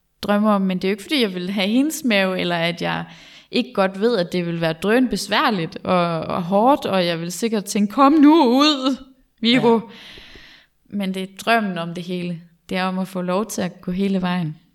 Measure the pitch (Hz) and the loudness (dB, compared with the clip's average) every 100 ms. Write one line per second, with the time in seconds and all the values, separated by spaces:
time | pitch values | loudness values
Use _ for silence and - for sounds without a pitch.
0 | _ - - 208 214 202 190 185 190 208 | _ -10 -2 2 2 2 0 -2 -2 -4
1 | - 302 220 180 180 202 196 233 294 311 | -2 0 0 -2 -6 -2 0 0 0 -2
2 | 262 202 190 185 175 170 170 170 170 165 | 0 2 2 0 -2 0 -2 -2 -4 -4
3 | 170 - - - - - 240 - 190 190 | -8 -16 -20 -20 -6 -4 -2 0 0 0
4 | 220 226 175 180 170 170 165 160 196 233 | 0 0 -2 -2 -4 -2 -2 -2 0 2
5 | 247 196 - 214 294 202 160 - - 180 | 2 -2 -2 0 0 0 -4 -6 0 0
6 | 170 165 - - 170 196 233 294 - 190 | 2 -2 -4 -4 0 2 4 2 2 0
7 | 175 170 170 175 233 214 196 214 202 226 | 0 -2 -6 -4 -4 -4 -2 0 0 4
8 | 277 311 285 320 262 254 302 285 262 262 | 4 8 8 8 6 4 4 2 0 -4
9 | - _ _ - 226 247 220 226 - - | -8 _ _ -4 2 4 4 2 0 -16
10 | - - - - - - _ _ _ 208 | -20 -20 -20 -20 -20 -20 _ _ _ -6
11 | 190 190 190 196 - 226 208 175 170 170 | -6 -6 -10 -8 0 0 0 -6 -8 -8
12 | 170 180 175 165 - _ - 185 185 185 | -8 -6 -6 -8 -12 _ -8 -4 -2 -4
13 | 185 190 180 185 214 - 185 - - 180 | -6 -6 -4 -2 -4 -6 -6 -8 -8 -2
14 | 196 190 180 180 160 156 _ | 0 0 -2 -2 -4 -8 _